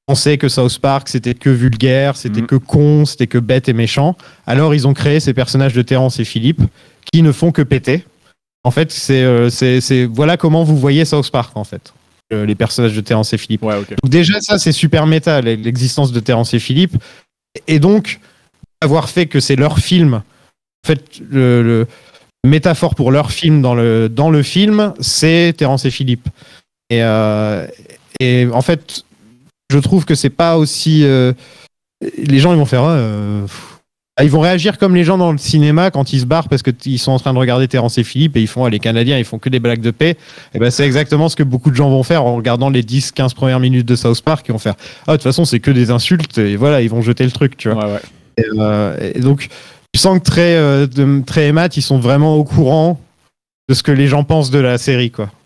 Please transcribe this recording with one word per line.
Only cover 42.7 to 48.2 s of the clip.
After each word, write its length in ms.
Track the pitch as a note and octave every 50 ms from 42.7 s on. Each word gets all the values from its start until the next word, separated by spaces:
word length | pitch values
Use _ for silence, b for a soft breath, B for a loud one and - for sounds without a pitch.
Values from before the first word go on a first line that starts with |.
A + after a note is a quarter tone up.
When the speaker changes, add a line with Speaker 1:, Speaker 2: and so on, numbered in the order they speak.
| C3+ B2
Speaker 1:
dix, 280 | A#2 G#2+ B2+ C#3 - -
quinze 220 | - - C3 B2+
premières 260 | - - C3+ C3 B2+ C3
minutes 260 | B2+ B2+ B2+ B2 A#2
de 100 | A#2+ B2
South 240 | - - A#2 A#2 -
Park. 240 | - D3+ D#3 - - -
Ils 40 |
vont 60 | A2+ G#2+
faire, 160 | - A2 G2 B B B B B B
ah, 60 | -
de 40 | D#3
toute 60 | C#3
façon, 240 | - C3 - F3 E3
c'est 140 | - A#2+ A2+
que 100 | - C#3+
des 200 | C3+ B2 A#2+ A2
insultes 460 | B2 A#2+ - - F#3 D#3+ D3+ - -
et 200 | A#2 G#2 G2+ G2+
voilà, 260 | G2+ C3 D3 D3+ C3
ils 80 | A#2 G#2+
vont 100 | A2+ A#2+
jeter 240 | A2+ A#2+ A2+ - C3
le 60 | B2+
truc, 260 | - - C#3+ C3 -
tu 140 | - - A2
vois. 160 | A2 G#2+ G#2
Speaker 2:
Ouais, 60 | G#2 G2+
ouais. 60 | - - - - _